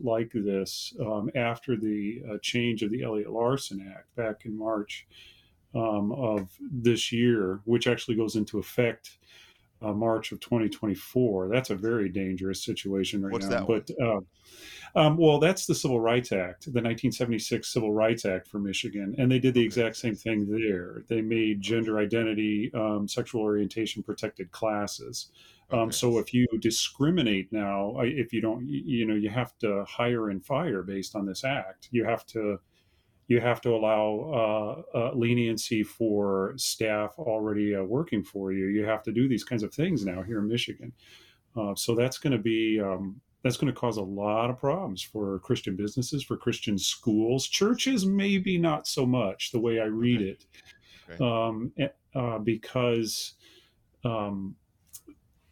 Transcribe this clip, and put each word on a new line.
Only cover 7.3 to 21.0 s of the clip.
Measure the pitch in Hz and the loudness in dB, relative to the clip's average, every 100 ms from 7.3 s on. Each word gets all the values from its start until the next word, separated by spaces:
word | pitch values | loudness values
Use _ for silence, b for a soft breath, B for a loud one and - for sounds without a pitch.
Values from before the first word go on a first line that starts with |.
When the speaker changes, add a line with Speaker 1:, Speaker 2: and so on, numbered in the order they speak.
| 117 92 98 110 | 4 2 -2 2
Speaker 1:
which | 120 123 | 2 4
actually | 117 - 110 | 0 0 0
goes | 107 110 | 0 0
into | 104 104 | -2 -4
effect, | - - 120 - - - b b b b b - | -4 0 0 0 -12 -20 b b b b b -8
uh, | 110 | -4
March | 104 113 110 - | 0 2 2 -2
of | 104 | -8
twenty | - 117 107 | 0 2 0
twenty-four. | - 110 92 - 127 120 95 92 | -2 -2 -4 -2 2 2 2 0
That's | 123 123 | 0 0
a | 98 | -2
very | 110 117 98 | 0 0 0
dangerous | 95 95 92 95 92 | -2 -2 -2 -4 -4
situation | - 101 101 98 92 104 | -4 -4 -2 0 0 -2
right | 98 | -2
Speaker 2:
What's | 117 - | -2 -2
Speaker 1:
now. | 120 | 0
Speaker 2:
that | 92 | 2
one? | 110 - | 0 -2
Speaker 1:
But, | - | -2
uh, | 117 101 92 _ B B B B B - | 0 0 -4 _ B B B B B 4
um, | 156 160 | 6 8
well, | 160 147 | 6 8
that's | 175 185 - | 4 2 0
the | 143 | 0
Civil | 143 120 | 2 2
Rights | 117 127 123 | 4 2 2
Act, | 98 90 90 156 | -2 -2 -8 -2
the | 120 | 0
nineteen | 117 113 127 | 0 0 0
seventy-six | - 117 110 - 113 - | 0 0 -2 0 -4 -2
Civil | 123 107 | -2 2
Rights | 107 110 117 104 | 4 4 2 0
Act | 92 - | -2 -4
for | 104 | -4
Michigan. | 101 92 113 101 98 131 | -4 -4 -4 -6 -4 2
And | 127 | 4
they | 127 | 6
did | 131 | 6
the | 123 | 6
Speaker 2:
Okay. | 113 | 4
Speaker 1:
exact | 120 113 - | 4 0 0
same | 120 101 | -4 -2
thing | 110 107 101 | -2 0 0
there. | 107 110 90 90 110 | 0 0 0 -2 -10